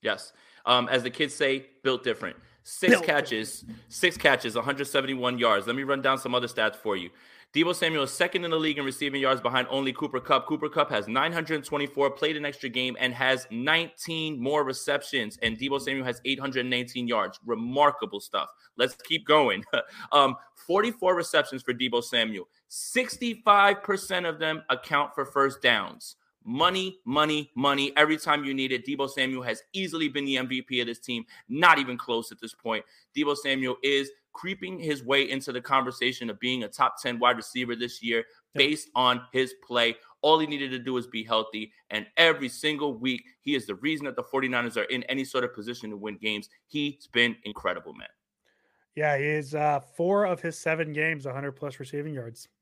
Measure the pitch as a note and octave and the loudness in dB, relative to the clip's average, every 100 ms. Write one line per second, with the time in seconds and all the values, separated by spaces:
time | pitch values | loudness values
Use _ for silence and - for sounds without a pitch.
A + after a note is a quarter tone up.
0 | - G2+ - _ - - - B2 A#2+ C3 | -2 -2 -6 _ -20 -8 4 4 6 0
1 | A#2+ - D3 - C#3 C3+ C3+ _ C3 B2+ | 0 -2 -2 2 0 0 -4 _ -2 0
2 | B2+ A2 F#2+ - - _ - - F#3+ A#3+ | -2 -4 -6 -10 -20 _ -16 -2 4 6
3 | - D3 - A2 A2 - - - - - | 6 0 2 -4 -4 -10 -14 -18 -16 0
4 | F3+ - D3+ C3 A#2+ A2+ A#2 C#3 C#3 C#3+ | 0 4 4 4 2 -4 -2 -4 0 0
5 | C3 C3 B2 B2 A#2 G2+ G2+ B2+ C3+ C#3 | 0 -2 -2 2 2 2 0 -4 -2 0
6 | C3 C3+ C3 B2 A#2+ - A2 - A2 G2 | 2 0 0 -2 -2 0 0 0 -4 -4
7 | E2+ - - - - C#3+ E3 F3 E3+ D#3+ | -4 -14 -20 -20 -6 0 0 2 0 0
8 | C3+ - F3 F3+ E3+ D#3+ D#3 D3 C3+ C3 | -2 0 0 0 0 0 0 -2 -4 -2
9 | D3 C#3 C3+ C3 A#2+ B2+ B2 C3+ C3+ B2+ | -4 0 2 2 2 0 0 0 -2 -2
10 | D3 C3 - C3+ - D3+ D3+ D#3+ C#3+ A2 | -4 -4 2 2 2 -4 -2 0 0 0
11 | G2+ A#2+ D3+ E3+ D#3 D#3 C3+ C#3+ C#3+ C#3 | 0 0 0 -2 -2 -4 -4 -4 -4 0
12 | C#3 C3+ D3+ D#3 D3 C#3 C3+ A#2+ B2+ A#2+ | 0 2 -2 -2 -6 -6 -6 -4 -4 -2
13 | B2+ B2 C3 C3 B2+ A2+ C3+ D#3+ E3 - | -4 0 2 0 -2 -4 2 2 0 -8
14 | - D#3+ D#3 D3 A#2+ D3+ C3+ C3 - C#3+ | -8 -4 -4 -2 0 2 0 -2 -2 -2
15 | - C#3 A2 - A#2 A2+ C3+ C3+ C3+ C3+ | -2 -4 -4 -2 -4 -2 -2 -2 -2 -4
16 | B2+ A#2+ C3+ C3+ C#3 C3 B2 B2 B2 B2 | -4 -6 -4 -4 -2 -4 -2 -2 -4 -6
17 | A#2+ A2+ F#2+ - A#2 A2+ A#2 C3+ D3 C#3+ | -2 0 -2 -6 -6 -4 -2 4 4 4
18 | G#2 G2+ - G2+ D2+ - _ - B2+ - | -8 -8 -6 -4 -4 -8 _ -2 -2 -2
19 | - D#3+ - D3+ C3 F#2+ - B2 - - | -4 -4 4 6 6 2 0 -4 -4 -12
20 | - C#3+ C#3 B2+ - _ - F3+ A3+ A#3 | 2 6 6 4 -10 _ 0 2 2 2
21 | F#3+ F3+ E3+ D#3+ D3 C3 B2 A#2+ B2+ A#2+ | 2 2 2 2 0 -4 -4 -2 0 0
22 | A#2+ B2 A2+ G2+ F2 _ _ - - A#3+ | 0 0 0 -2 -10 _ _ -12 -2 0
23 | B3 - A#3+ A3+ - G3+ G3+ G3+ - F#3+ | 0 -2 -6 -2 4 8 8 4 0 -4
24 | - F#3 F3 D3+ D#3+ D#3 - B2+ - D3 | -2 -2 -2 -2 -2 -2 -2 -4 2 2
25 | D3 - C#3 C#3 C#3 C3+ B2+ A2+ F#2 - | 2 -2 -2 2 2 4 4 4 2 -10
26 | - - _ _ - B2 E3+ F#3+ F#3+ F#3 | -18 -18 _ _ -8 2 2 2 -4 -6
27 | A2+ C#3+ D3+ D3+ D3 - C#3 C#3 C#3 C#3+ | -2 2 2 2 -2 0 2 4 2 4
28 | D3+ D#3 D#3+ D3 C#3 C3+ C3 B2+ B2 C#3 | 4 4 0 0 0 -4 -2 -2 -4 -4
29 | C#3 C#3 C3 C3 B2 A2+ - F#3+ F#3 E3 | -4 -2 -2 -2 -6 -6 -6 -6 -6 -4
30 | D3+ C#3 C#3 C3+ B2+ B2+ B2 B2+ A#2 A#2 | -4 -4 -2 -2 -2 -6 -4 -4 -4 -6
31 | - A#2+ A2+ - _ C3 F3 D#3 C3 B2 | -6 -8 -8 -18 _ 4 8 8 6 -4
32 | - A#2 A#2 G#2 A2+ - A#2 A2 - _ | -2 -4 -4 -12 -14 -10 -4 -4 -4 _
33 | _ C#3+ D3 C#3+ C#3 C3+ C3 B2+ C3+ C#3 | _ -4 -2 0 0 0 0 0 2 2
34 | C3+ - _ - F3 F#3+ F#3 F#3 E3 D3 | 0 -8 _ -14 -10 -8 -8 -8 -4 -4
35 | B2 C#3 C#3 C3+ C3+ B2 A#2+ C3+ B2 - | 2 2 2 -2 -6 -8 0 0 2 -2
36 | B2 B2 A#2+ G#2 A#2+ B2+ G#2+ - B2+ - | -2 -2 -8 -6 -4 -2 -4 0 0 2
37 | B2+ A#2+ A#2+ A#2+ G#2+ B2+ B2 A#2 A#2+ - | -6 2 2 2 -4 -6 -4 -4 -6 -6
38 | A#2 A2+ A2+ _ _ C#3+ C#3 D3+ - B2 | -2 -2 -2 _ _ 0 2 2 -4 2
39 | B2+ B2 B2 B2+ C3 - - A#2+ A#2 A2+ | 2 2 0 0 0 -4 -4 2 2 0
40 | - _ D3 D#3+ D#3 D3 C#3 B2+ B2 B2+ | -14 _ 4 4 4 -4 -6 -6 -4 -4
41 | B2 A2 A2 A2+ A2 G#2+ G#2+ _ _ G#2+ | -4 -8 0 0 0 -6 -10 _ _ -6
42 | G#2+ - E3 D#3 C3 - D#3 D3+ D3 A2+ | -4 4 6 6 -2 -4 -4 0 -2 -2
43 | B2+ A#2+ - _ - C#3+ G#2+ F#2+ C3+ D#3 | -4 -4 -8 _ -2 -2 -2 -6 -4 -4
44 | C#3+ B2 B2 C3+ C3 B2 A#2+ A2+ G#2 C3 | -4 -8 -4 -2 0 0 0 -2 -2 -4
45 | - C3+ C3+ C3 B2 B2 G#2+ A#2+ G#2+ G#2 | -4 -4 -2 -2 -2 -6 -10 -10 -10 -10
46 | G#2+ G2+ G#2+ G#2 G2+ _ _ D3+ D3 C#3 | -10 -6 -4 -4 -6 _ _ -4 -4 -6
47 | - A#2+ A#2+ A2+ G#2 G#2 G2 F2+ E2 A1+ | -4 2 2 2 -10 -6 -4 -4 -8 -18
48 | G#1 _ _ _ _ _ _ _ _ - | -20 _ _ _ _ _ _ _ _ -2
49 | D3+ C#3+ C#3+ D3+ C#3 D3+ D3+ C#3+ - - | 0 0 0 -2 -4 -2 0 0 -4 -2
50 | F3 G3+ G3+ F3 E3+ D#3+ E3 D#3+ D#3 D3 | 2 2 2 0 -4 -4 -2 0 -2 0
51 | D#3 D#3 C3+ C3 C#3 C3+ C#3+ C3+ C3 C#3+ | 0 -2 -6 -6 -8 -8 -10 -10 -10 -8
52 | D3+ C#3+ A#2 A#2 - _ | -6 -8 -10 -14 -20 _